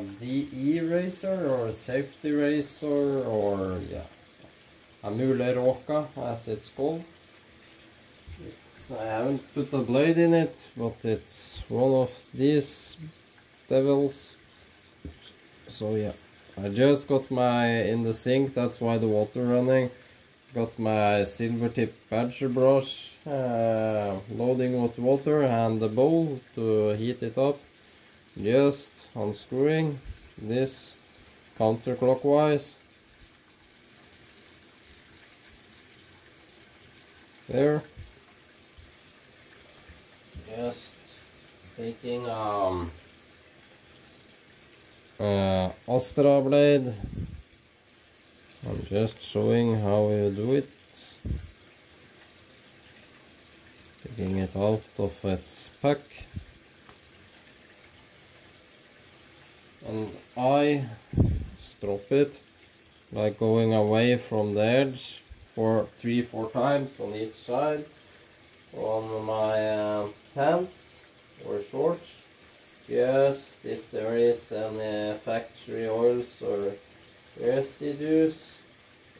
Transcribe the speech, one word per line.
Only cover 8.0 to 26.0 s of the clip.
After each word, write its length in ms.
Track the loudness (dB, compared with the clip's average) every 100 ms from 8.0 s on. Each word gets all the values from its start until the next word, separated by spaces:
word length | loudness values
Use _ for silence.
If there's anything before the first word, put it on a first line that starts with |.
| -20 -20 -20 -16 -16
It's, 440 | -18 -20 -20 -14
I 140 | -8
haven't 380 | -4 -2 -2 -2 -4
put 180 | -6 -4
a 80 | -2
blade 340 | 0 2 4 4
in 160 | 4
it, 240 | 4 2 -4 -16
but 220 | -6 -6 -4
it's 560 | -2 -4 -4 -16 -14 -14 -6
one 240 | 0 2
of 180 | 4 2 -4 -14
these 640 | 0 2 2 0 -8 -16 -16 -18 -18 -20 -20 -20 -20 0
devils. 720 | 2 4 4 2 -2 -14 -20 -20 -20 -20 -20 -20 -18 -18 -18 -20 -20 -20 -20 -16
So 280 | -8 -4 -2
yeah, 160 | -2 -6 -16 -20 -16 -8
I 140 | -4
just 360 | 4 4 4 2
got 220 | -2 0
my, 360 | 0 2 4 2
in 380 | 2 0 0
the 100 | -2
sink, 400 | -2 0 2 2
that's 260 | 0 -2 -2
why 160 | 0 2
the 120 | 2
water 360 | 2 0 -2
running. 460 | 2 2 4 4 2 -4 -20 -20 -20 -20 -10 -4
Got 220 | -4 -2
my 480 | 0 2 4 4 0
Silvertip 640 | -2 -4 -2 -2 0 -2 -4 -4
Badger 400 | -2 -2 -2 -2
brush, 640 | 4 6 6 2 -8 -16 -16 -8
uh, 960 | -4 0 2 2 2 2 0 -2 -4 -6
loading 480 | -2 0 2 2 0
with 160 | 0 0
water 440 | 2 2 2 2
and 360 | 4 2 2 0
the 100 | 0
bowl 520 | 4